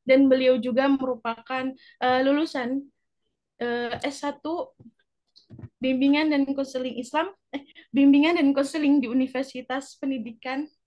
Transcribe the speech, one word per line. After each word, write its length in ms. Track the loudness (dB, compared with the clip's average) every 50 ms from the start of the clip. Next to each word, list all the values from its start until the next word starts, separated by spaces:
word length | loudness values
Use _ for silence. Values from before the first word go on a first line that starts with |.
Dan 320 | _ 4 4 6 6 6 4
beliau 240 | 4 4 4 2
juga 320 | 2 0 -2 0 0 2 2
merupakan, 880 | 2 0 0 -4 -6 -6 _ -8 -8 -8 -10 -10 -8 -6 -6 -6 -8
eh, 440 | -10 _ -20 -12 _ 0 0 2 2 2
lulusan, 560 | 2 2 2 0 -2 -4 -6 -6 -4 -4 -6 -8 -10 _ _ _ _ _ _ _ _ _ _ _ _ _ _
eh, 320 | -6 -4 -4 -4 -4 -6 -8 -6
S 240 | -6 -8 -8 -6 -8
satu 480 | -8 -8 -8 _ -8 -6 -6 -8 -10 _ _ -20 -20 _ _ _ _ _ _ _ _ _ _ _ _ -20 -20 -20 -20 _
Bimbingan 560 | _ -2 -2 0 2 2 2 2 2 2 0 2
dan 160 | 0 0 -2 -2
Konseling 400 | -4 -4 -6 -6 -8 -8 -6 -8
Islam, 400 | -8 -12 -6 -4 -4 -4 -4 -8 _ _ _ -14
eh, 160 | -14 -14 _ _ -20 -20 _ 0
Bimbingan 480 | 4 6 6 6 6 6 4 2 2
dan 80 | 2 2 2
Konseling 480 | 0 -2 -2 -4 -2 2 2 4 2 2
di 80 | 0 0
Universitas 880 | -2 -2 0 -2 -6 -6 -6 -8 -14 -10 _ -8 -8 -8 -10 -14 _
Pendidikan 640 | -6 -6 -4 -6 -6 -10 -14 -14 -10 -8 -6 -6 -8 -8 _ _ _